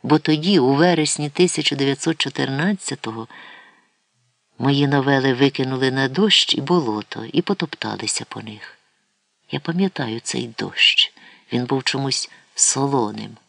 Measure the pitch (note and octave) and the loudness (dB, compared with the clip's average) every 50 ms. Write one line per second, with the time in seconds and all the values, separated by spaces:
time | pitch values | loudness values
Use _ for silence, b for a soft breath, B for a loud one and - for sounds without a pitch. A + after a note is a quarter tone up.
0 | - B2+ D3+ D3+ - - D#3 D3+ D#3 F#3 G#3 E3+ B2 C3 C#3 C#3 E3 F3+ F3 D#3 | 4 4 2 4 4 2 0 0 2 4 4 4 4 4 4 4 4 4 4 2
1 | D3+ D3 - - D3 D3 - - F3+ E3+ - - D3 - C#3 C#3 C#3 C#3 C#3 - | 0 -2 -2 -4 -4 -6 2 2 2 2 2 0 -2 -2 0 0 0 0 0 0
2 | - E3 D#3+ _ - C#3 - - C3+ C3 C3+ C#3 D#3+ G3 G#3+ F#3 - - C#3 - | -2 -4 -2 _ -4 -4 -2 -4 -4 -2 -2 -2 0 -2 -2 -2 -6 -10 -10 -8
3 | - A2+ A2 A2+ A2+ B B B B B B B B B B B B B B B | -8 -10 -10 -10 -12 B B B B B B B B B B B B B B B
4 | B _ _ _ _ _ _ _ _ _ _ - B2 C3+ C#3+ C#3 C#3+ C#3 C#3+ C#3+ | B _ _ _ _ _ _ _ _ _ _ -2 0 2 2 4 2 4 2 2
5 | C3 C#3 C#3 C3+ C3 C3+ B2+ A#2+ C#3 C#3 - - C3+ C3 B2 B2 C3+ C3 C3 C3+ | 4 4 2 4 4 2 2 4 2 2 2 0 -2 -2 -2 0 0 0 0 0
6 | C3+ C3 C3 F3 G#3 G#3+ - - - - D3 - C#3 D3 F3+ F3+ C#3+ A2+ G#2+ G#2+ | -2 0 2 2 2 4 4 2 2 0 -2 -4 0 2 2 2 2 0 -4 -4
7 | G#2 _ - - A2+ A2+ - D3 F3+ - G3+ - E3+ D3 - _ - A2 G#2+ - | -6 _ -10 -10 -10 -2 -2 -2 0 0 -4 -4 -4 -10 -8 _ -8 -8 -6 -6
8 | A2 G#2 - - A#2 _ - A2 A2 A2 G#2+ G#2 - - - _ _ _ _ _ | -6 -6 -6 -8 -8 _ -12 -14 -12 -14 -14 -16 -18 -20 -20 _ _ _ _ _
9 | _ _ _ _ _ _ _ _ _ _ - C#3+ - - E3 F3+ G3 F#3 _ - | _ _ _ _ _ _ _ _ _ _ -8 -6 -6 -4 -2 0 0 0 _ -4
10 | C3+ A2+ A2 A#2 _ - - B2+ A#2+ A#2 A2+ - - G2 - - - - - - | -6 -6 -6 -8 _ -6 -6 -4 -6 -6 -8 -8 -10 -8 -2 2 2 2 4 2
11 | - - B B B B B B B B - B2 B2 B2 C3+ C3+ C3 - - C3+ | 0 -2 B B B B B B B B -4 -4 -2 0 -2 -2 -2 -4 -4 -2
12 | C#3 C3+ C3 - - b b b b b b - - - - C3 C#3 C#3 C#3 C3+ | -2 -2 -2 -4 -6 b b b b b b 0 0 0 2 0 0 2 2 0
13 | A2+ G#2 G#2+ G#2+ G#2+ G#2+ A2+ - _ | 0 -2 -4 -10 -12 -14 -16 -20 _